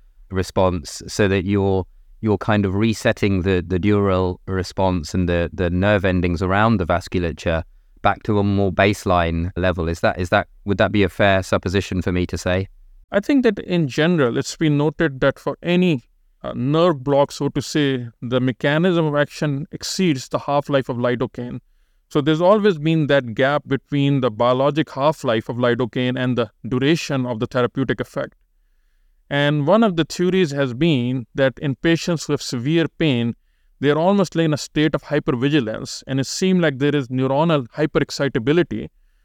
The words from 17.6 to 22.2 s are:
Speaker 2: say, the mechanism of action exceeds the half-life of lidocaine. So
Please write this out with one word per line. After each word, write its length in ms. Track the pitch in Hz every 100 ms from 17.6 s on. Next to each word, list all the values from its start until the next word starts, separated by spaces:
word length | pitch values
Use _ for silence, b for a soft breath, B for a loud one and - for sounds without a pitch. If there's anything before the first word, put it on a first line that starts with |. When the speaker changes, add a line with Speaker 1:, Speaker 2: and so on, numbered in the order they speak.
Speaker 2:
say, 440 | - 156 143 131 117 -
the 200 | 120 127
mechanism 640 | 127 - 143 151 185 170 156
of 80 |
action 520 | 147 147 - 151 139 -
exceeds 560 | - - - 185 131 -
the 100 | 135
half-life 520 | - 143 143 139 135
of 80 | 120
lidocaine. 600 | 123 120 127 - 123 127 - _ _ _ _
So 100 | 151